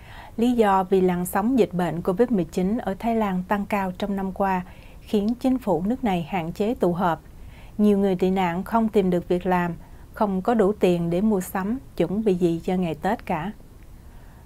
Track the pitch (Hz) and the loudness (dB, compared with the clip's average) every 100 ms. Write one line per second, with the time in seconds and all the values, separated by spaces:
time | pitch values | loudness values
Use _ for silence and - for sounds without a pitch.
0 | - - - - 240 240 208 190 185 190 | -20 -18 -12 -2 0 4 4 4 4 4
1 | 185 175 180 202 214 269 208 175 175 160 | 4 2 0 0 2 2 2 2 -2 -2
2 | 190 185 247 214 165 - 185 233 - 190 | -2 0 2 2 0 -2 0 0 -2 -4
3 | 233 226 208 180 185 208 202 202 190 185 | -2 0 0 -2 -2 -2 -2 -2 -2 -4
4 | 202 196 190 185 196 185 180 - - - | -4 -2 -4 -2 0 0 -4 -12 -20 -20
5 | - 214 208 240 262 254 - 165 190 254 | -2 0 0 0 0 0 2 0 0 0
6 | 233 180 160 190 160 - 208 262 185 170 | 0 0 -2 -4 -4 -2 -2 2 0 2
7 | 185 160 - - - - - - 208 202 | 0 -2 -6 -18 -18 -18 -14 2 4 4
8 | 196 185 185 190 180 170 190 226 220 214 | 2 2 2 2 0 -2 -2 0 2 2
9 | 185 180 170 180 185 180 175 165 - - | 2 0 0 -2 2 0 0 -4 -12 -20
10 | - - 208 185 185 233 190 208 185 175 | -18 -2 0 0 0 2 2 4 2 2
11 | 170 175 220 196 185 196 190 262 - - | 0 2 2 2 -2 -4 -4 -6 -8 -2
12 | 165 196 220 180 180 165 - 185 175 151 | -2 0 0 2 2 0 0 -2 -2 -2
13 | 185 214 - 170 175 - - - - - | -2 -4 -4 -4 -4 -10 -16 -20 -20 -20
14 | - - - - | -20 -20 -20 -20